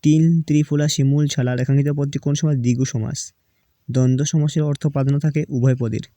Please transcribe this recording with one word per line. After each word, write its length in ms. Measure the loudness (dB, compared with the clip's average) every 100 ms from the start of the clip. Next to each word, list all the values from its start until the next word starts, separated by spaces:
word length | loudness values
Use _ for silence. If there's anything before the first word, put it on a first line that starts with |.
তিল, 400 | 4 4 4 2
ত্রিফলা, 460 | 2 0 0 -2 -2
শিমুল, 400 | 0 0 2 0
ছালা, 280 | 0 -2
রেখাঙ্কিত 340 | -2 0 2 0
পদটি 300 | -2 -4 -4
কোন 140 | -4
সমাস? 240 | 0 0 0
দ্বিগু 280 | 0 0
সমাস। 480 | -2 -4 -6 -8 -12 _ _ _ _ _ -4
দ্বন্দ্ব 340 | 0 2 2
সমাসের 380 | 0 0 0 0
অর্থ 240 | -2 -2 -2
প্রাধান্য 320 | -2 0 0
থাকে 260 | 0 -2 -4
উভয় 260 | 0 2
পদের। 240 | 2 -2 -4 -10